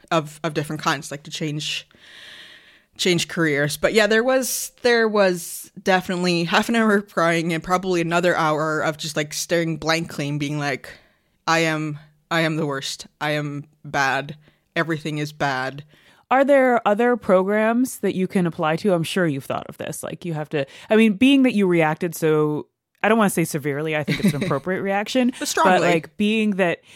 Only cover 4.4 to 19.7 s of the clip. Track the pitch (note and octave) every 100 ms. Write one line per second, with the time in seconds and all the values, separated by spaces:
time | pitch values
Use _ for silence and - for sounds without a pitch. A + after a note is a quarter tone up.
4.4 | B3+ - - - B3 A#3 A3 G#3 F#3+ F3
5.4 | - - - - G3 F#3 F3+ F3+ F3+ E3+
6.4 | E3+ G#3 G#3+ A#3 A3 G3+ G3+ - E3 E3+
7.4 | E3+ D#3+ E3 F#3 F#3 F3 E3 E3+ F3 -
8.4 | D#3+ D3+ D#3 D#3 D#3 D3+ D#3 D3+ D3+ -
9.4 | - F3 E3 D#3 D3+ E3 E3 - C#3+ D3
10.4 | C#3+ D3+ C#3+ C3 - - _ _ _ _
11.4 | - E3 E3 D#3 D#3 D3 - _ _ E3
12.4 | D#3+ D#3 D3+ C3+ - - - _ D3+ D3+
13.4 | D3 C#3+ C#3+ _ D3 C#3+ C3+ C3+ C#3+ D3+
14.4 | _ _ _ E3+ D#3+ D#3 D#3 D3+ D3 -
15.4 | C#3+ C3 C3 C#3 - _ _ _ _ B3+
16.4 | C#4 C#4 C4 A#3+ G3+ G#3 A#3+ A#3+ - F#3
17.4 | F#3+ G#3+ A3 A#3 B3+ - G3 F3+ F3+ G3
18.4 | F3 D#3 D#3 E3 G#3 F3 D#3+ G3 E3+ C#3
19.4 | - - -